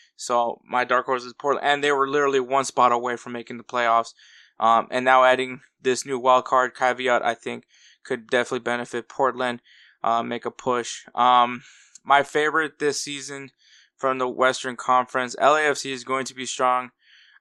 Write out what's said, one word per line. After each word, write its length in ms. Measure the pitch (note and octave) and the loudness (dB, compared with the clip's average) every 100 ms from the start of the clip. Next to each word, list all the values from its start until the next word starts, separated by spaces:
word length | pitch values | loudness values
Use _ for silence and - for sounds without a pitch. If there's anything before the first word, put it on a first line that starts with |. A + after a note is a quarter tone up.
| _ _ | _ _
So 440 | - A#2+ A#2+ - | -4 -2 -2 -6
my 220 | _ B2 B2 | _ -4 0
dark 220 | B2+ B2 | -2 0
horse 160 | B2+ | -4
is 100 | B2 | -6
Portland, 320 | A#2 C#3+ B2+ C#3+ | -6 -2 0 0
and 180 | C#3+ | 0
they 80 | D3 | 2
were 160 | C#3 C3+ | 0 0
literally 320 | D3 C#3+ C3+ | 0 2 0
one 240 | B2 C3+ | 0 -2
spot 280 | C3 - B2 | -2 2 2
away 240 | A#2+ B2 A#2+ | 2 0 -6
from 180 | B2+ | -8
making 240 | A#2+ A#2 A#2+ | -12 -12 -16
the 60 | |
playoffs. 500 | A2+ B2 A#2 A#2 A2+ - - _ _ _ | -6 0 2 2 0 -10 -20 _ _ _
Um, 280 | A2+ A2+ - | 4 4 2
and 120 | B2+ | -2
now 200 | B2+ C3 | 4 6
adding 380 | B2+ B2+ B2+ B2+ _ _ | 6 4 0 -10 _ _
this 240 | C3 B2 C#3 | -2 -2 -4
new 140 | B2+ | -2
wild 260 | B2+ B2+ B2+ | 4 2 4
card 300 | C3 B2 - | 0 0 0
caveat, 480 | B2+ B2 B2+ A#2+ | -2 0 0 0
I 100 | - | 0
think 320 | A2+ B2 A#2 - _ _ _ | -4 -10 -12 -16 _ _ _
could 260 | - B2 A2 | -8 -8 -2
definitely 300 | B2 A#2+ B2+ | -2 0 -4
benefit 500 | A#2+ A#2+ A#2 A#2+ - | -4 -6 -6 -8 -10
Portland, 520 | - C3+ A#2+ B2+ A#2+ _ _ _ _ | -2 -2 0 -4 -6 _ _ _ _
uh, 200 | - A#2 | -2 -2
make 220 | A#2+ A#2+ A#2 | -2 -6 -8
a 60 | |
push. 500 | - C3 A#2+ A2+ - - - | -6 -4 -2 -4 -12 -10 0
Um, 480 | B2 B2 A#2+ B2 - _ _ - | 4 6 4 0 -14 _ _ -20
my 200 | C3 C#3 | 2 2
favorite 560 | - D3+ D3+ D3+ D3+ - | 2 0 0 0 -2 -2
this 220 | D3 C#3 | -4 -4
season 480 | - C#3+ C3+ C#3 C3+ _ _ _ _ _ | -8 -10 -12 -14 -16 _ _ _ _ _
from 220 | C3+ C3 | -4 -2
the 80 | B2+ | -4
Western 500 | A2+ B2+ B2 C3 A#2 | 0 0 0 -6 -6
Conference, 580 | - B2+ B2 C3 B2 B2 | 0 0 2 -4 -6 0
L 160 | C3 D3+ | 2 4
A 80 | |
F 140 | D3+ C3+ | 2 -2
C 140 | C#3 | -6
is 120 | C3 | -8
going 220 | A#2 C3+ B2+ | -6 -6 -6
to 100 | B2+ | -10
be 100 | B2 | -10
strong. 460 | - B2+ B2+ B2+ _ _ _ _ _ | -2 0 0 -4 _ _ _ _ _